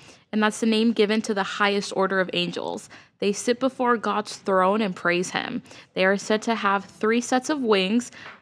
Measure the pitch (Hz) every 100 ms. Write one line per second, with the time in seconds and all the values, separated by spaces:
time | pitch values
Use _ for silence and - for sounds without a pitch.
0 | - - _ 214 214 214 226 220 226 220
1 | 208 220 214 202 196 - 208 202 196 -
2 | 190 190 185 - 175 175 - 139 - -
3 | - _ 196 202 - 240 262 254 247 240
4 | 208 202 214 - - 190 185 208 214 185
5 | 175 175 180 - - - - - - -
6 | 185 202 - 220 220 220 208 196 196 -
7 | 214 233 240 254 254 311 247 202 185 233
8 | 240 - - -